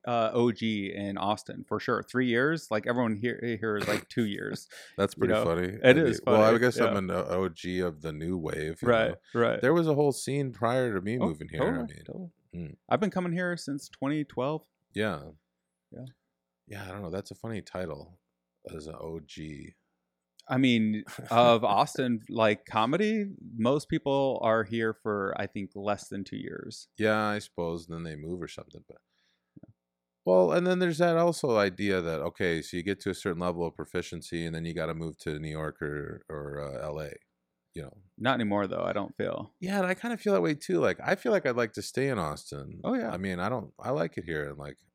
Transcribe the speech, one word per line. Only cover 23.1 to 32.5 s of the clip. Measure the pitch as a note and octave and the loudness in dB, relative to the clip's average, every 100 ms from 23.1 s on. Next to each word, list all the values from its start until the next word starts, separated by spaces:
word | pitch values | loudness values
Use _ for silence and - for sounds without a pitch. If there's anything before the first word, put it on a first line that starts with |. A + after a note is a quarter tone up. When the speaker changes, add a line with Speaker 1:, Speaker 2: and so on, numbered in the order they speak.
| A3 G3+ - - A2+ | 0 -2 -8 -10 0
Speaker 1:
most | A#2 C#3+ - | 2 2 0
people | D#3+ C#3 C#3 C3+ A#2+ | -2 0 2 2 2
are | A2+ A2+ | 2 2
here | G2+ A2+ A2 | 2 0 -2
for, | - A2 G2+ F#2+ - | -2 -2 -2 -2 -4
I | G2+ | -6
think, | G#2+ F#2+ G2+ | -6 -10 -6
less | G2+ G2+ - | -2 -4 -4
than | G2+ | -10
two | F#2+ G#2+ | -8 -8
years. | F#2 - - - - - | -10 -10 -12 -14 -12 0
Speaker 2:
Yeah, | G#2+ G#2+ G#2+ | 2 2 2
I | G#2 | -2
suppose. | - - E2+ E2+ E2+ | -6 -6 -4 -4 -8
Then | E2 | -8
they | E2 D2+ | -8 -8
move | D#2 F2+ | -8 -8
or | D#2 | -8
something, | - - - - | -12 -16 -20 -20
but | - _ _ _ _ _ - - _ _ _ _ _ F3+ | -20 _ _ _ _ _ -20 -20 _ _ _ _ _ 4
well, | F#3 F3 | 6 8
and | E3+ F3+ | 4 4
then | F#3 | 2
there's | F3+ D#3 | 2 4
that | F3 E3 | 4 4
also | F3 E3 C#3 A2 | 2 2 2 4
idea | G2 F2+ G2+ F#2 | 2 2 0 2
that, | E2 D#2 | 0 -2
okay, | E2+ - F2+ | -4 0 0